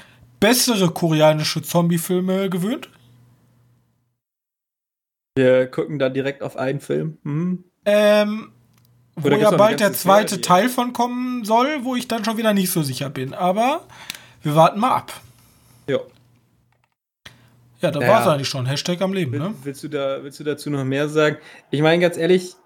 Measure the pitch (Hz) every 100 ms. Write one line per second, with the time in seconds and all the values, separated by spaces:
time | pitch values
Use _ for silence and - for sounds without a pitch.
0 | - _ _ _ 208 247 254 214 180 -
1 | 170 156 156 156 156 160 - 175 170 170
2 | 165 180 185 190 196 180 185 311 - _
3 | _ _ _ _ _ _ _ _ _ _
4 | _ _ _ _ _ _ _ _ _ _
5 | _ _ _ 135 127 127 131 - 160 147
6 | 131 135 135 139 131 - 131 143 - 147
7 | 160 156 151 147 180 180 - _ 208 208
8 | 208 208 208 214 - _ _ _ _ _
9 | _ - 139 208 214 180 214 220 208 127
10 | 175 202 208 196 - 180 240 254 247 240
11 | 240 247 254 247 202 226 269 302 240 247
12 | - 233 214 220 220 202 185 175 143 127
13 | 139 139 131 - 180 196 240 330 - -
14 | - - - _ 151 156 170 202 247 -
15 | - - - _ _ _ _ _ - 131
16 | - _ _ _ _ _ _ _ _ _
17 | _ _ - _ _ _ _ _ 170 160
18 | 123 226 185 147 135 139 127 143 - 175
19 | 190 196 147 143 175 214 139 135 151 143
20 | 139 135 139 139 147 147 147 143 131 135
21 | 151 151 151 151 - - _ 135 156 170
22 | 175 165 165 185 185 -